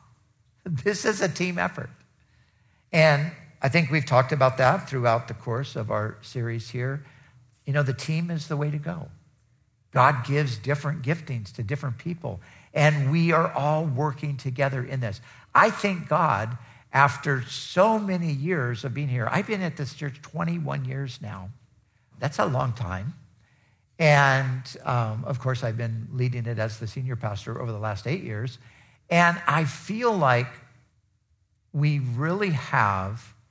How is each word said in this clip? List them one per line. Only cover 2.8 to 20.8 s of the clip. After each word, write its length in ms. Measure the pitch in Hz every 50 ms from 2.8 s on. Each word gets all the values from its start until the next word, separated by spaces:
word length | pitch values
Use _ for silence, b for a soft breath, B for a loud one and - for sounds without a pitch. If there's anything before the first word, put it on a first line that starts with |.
| _ - -
And 380 | 165 156 156 147 143 147 170 - - - - - -
I 60 | - 135
think 240 | - 170 165 127
we've 140 | 147 156 -
talked 260 | - 131 127 127 127
about 260 | 151 139 139 131 127 -
that 280 | 131 127 - 185 - -
throughout 400 | 139 131 120 120 113 120 120 -
the 60 | 110
course 420 | - - 123 113 123 139 - -
of 160 | - 107 107
our 280 | 107 107 104 110 - -
series 480 | - - - 127 117 117 113 113 110 -
here. 360 | - 123 123 131 139 147 b b b b b b b b b _ _ _ -
You 80 | - 135
know, 100 | 147 143
the 100 | 131 127
team 380 | - - - 156 160 170 175
is 160 | 170 156 147 -
the 80 | 156
way 160 | 143 147 147
to 60 | 147 151
go. 320 | 147 165 87 - - - - - _ _ _ _ _ _ _ _ _ _ _ _ _ _
God 340 | - 151 127 139 147 123 120
gives 320 | - 139 147 151 135 117 107
different 440 | - 131 143 143 - 143 147 170
giftings 500 | 127 135 160 160 156 - 131 117 104 - -
to 100 | - 113
different 340 | 98 143 139 - 131 113 -
people, 420 | - 170 175 - - 120 92 87 B B B B B B B
and 380 | 151 147 156 151 147 135 131
we 220 | 151 170 165 165 156
are 180 | 160 165 -
all 320 | - 135 139 147 156 156 165
working 540 | 156 127 123 151 151 139 - - 147 143 123
together 480 | - 131 123 139 139 135 135 131 120
in 160 | - 139 127
this. 180 | 123 104 95 - B B B B B B -
I 160 | 139 185 226
thank 380 | - - - 202 190 170 147 -
God 500 | 151 170 170 151 123 104 110 113 120 - B B B B B B -
after 480 | 135 139 143 143 - - 156 139 127 120
so 540 | - - - - - - 180 190 220 220 220
many 360 | 208 190 185 175 170 160 143
years 500 | 135 139 175 185 156 127 120 120 107 -
of 100 | 131 110
being 140 | 131 147 139
here. 180 | 123 123 107 113
I've 160 | - 175 202 -
been 140 | 220 196
at 160 | 185 165 143 -
this 160 | 143 127 -
church 280 | - 147 139 123 -
twenty-one 600 | - - - 160 170 165 170 170 151 135 139 143